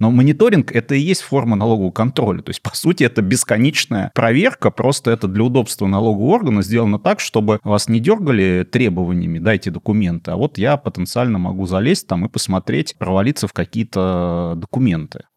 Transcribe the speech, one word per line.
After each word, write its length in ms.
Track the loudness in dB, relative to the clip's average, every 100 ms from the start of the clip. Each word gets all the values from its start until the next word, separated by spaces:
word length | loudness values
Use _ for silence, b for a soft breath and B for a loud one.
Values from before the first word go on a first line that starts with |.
но 100 | 2
мониторинг — 600 | 4 4 4 4 4 2
это 220 | -2 0 0
и 20 |
есть 220 | 0 -2
форма 340 | -2 -2 2
налогового 380 | 2 2 0 0
контроля, 500 | 0 -2 0 -2 -2
то 80 | -6
есть, 100 | -12
по 140 | -10
сути, 300 | -2 0 2
это 180 | 2 2
бесконечная 880 | 0 0 0 2 2 0 -2 -4 -2 0
проверка, 560 | 2 2 2 0 -2
просто 400 | 0 0 0 0
это 160 | 0 0
для 160 | 0
удобства 420 | 2 2 0 -2 0
налогового 460 | 2 2 2 2
органа 300 | 2 2 0
сделано 360 | 2 2 2 0
так, 220 | 0 -2
чтобы 400 | -2 0 2 0
вас 260 | 0 0 2
не 120 | 0
дергали 640 | 2 2 2 2 2 2 0
требованиями 680 | 0 0 0 -2 -2 -2 -2
"дайте 320 | 0 0 -2
документы", 640 | -6 -2 0 0 -2 -6
а 40 | -4
вот 220 | -4 -2
я 180 | 0 0
потенциально 640 | -4 -6 -4 -2 0 0
могу 280 | -2 -4 -2
залезть 420 | 0 0 0 -2
там 180 | -4 -2
и 20 |
посмотреть, 680 | -4 -2 -2 -2 -2 -4 -6
провалиться 480 | -2 0 0 -2 -4
в 60 |
какие-то 1000 | -4 -4 -4 -4 -2 -2 0 -2 -2 -4 -6
документы. 640 | -6 0 0 0 -6 -14 -20